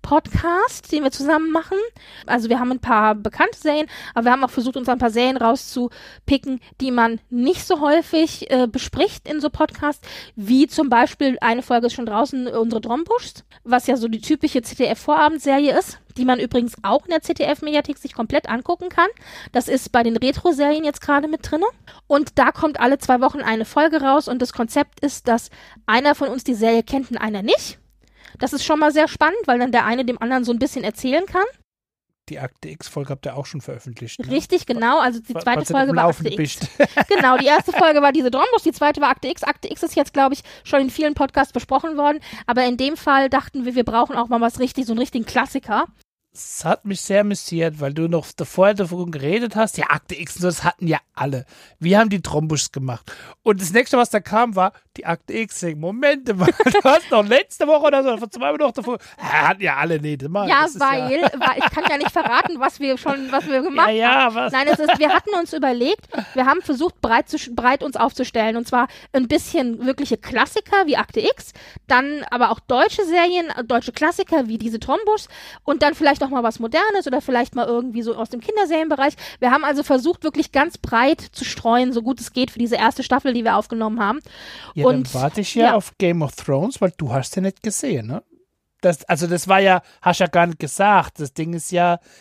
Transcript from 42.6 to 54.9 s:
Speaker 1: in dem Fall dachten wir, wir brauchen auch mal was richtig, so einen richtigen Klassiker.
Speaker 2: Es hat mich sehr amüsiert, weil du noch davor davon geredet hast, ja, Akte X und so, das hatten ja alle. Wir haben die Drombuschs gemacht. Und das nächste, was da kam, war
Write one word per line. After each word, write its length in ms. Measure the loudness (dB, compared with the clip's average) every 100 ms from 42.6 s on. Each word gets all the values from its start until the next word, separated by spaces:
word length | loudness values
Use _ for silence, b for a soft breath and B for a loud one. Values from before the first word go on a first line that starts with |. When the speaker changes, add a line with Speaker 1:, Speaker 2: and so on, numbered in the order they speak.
| 0
Speaker 1:
in 120 | 0
dem 200 | -2 -2
Fall 320 | 2 2 4
dachten 360 | 0 -2 -8 -4
wir, 100 | 0
wir 80 | 0
brauchen 300 | 2 0 -2
auch 140 | -2
mal 120 | 0
was 180 | 0 0
richtig, 260 | -4 -4 -4
so 60 |
einen 60 | -4
richtigen 260 | -4 -4 -2
Klassiker. 600 | -2 -2 -6 -2 -2 -2 _ _ _ _ -20
Speaker 2:
Es 300 | -16 -8 -2
hat 180 | -2 -2
mich 140 | -8
sehr 200 | 0 2
amüsiert, 580 | 2 -2 -4 -2 -2 -2
weil 140 | -6
du 140 | -2 0
noch 180 | 0 -4
davor 420 | -10 -8 4 4
davon 380 | 4 -2 -4 -8
geredet 440 | -6 -2 -2 -2 -2
hast, 220 | -2 -2
ja, 80 | 0
Akte 300 | 0 _ -14
X 180 | -12 -2
und 40 |
so, 60 | -2
das 160 | 0
hatten 240 | -4 -2 -2
ja 100 | -2 _
alle. 320 | -6 -6 -6 -10 b b b
Wir 220 | 2 4
haben 100 | 4
die 140 | 0
Drombuschs 480 | -2 -4 -2 -4 -4
gemacht. 400 | -6 -8 -8 -14 B B B
Und 180 | 0 0
das 100 | 2
nächste, 260 | 0 2 2
was 120 | 2
da 100 | 0
kam, 360 | -2 0 0 0
war 180 | -2 b b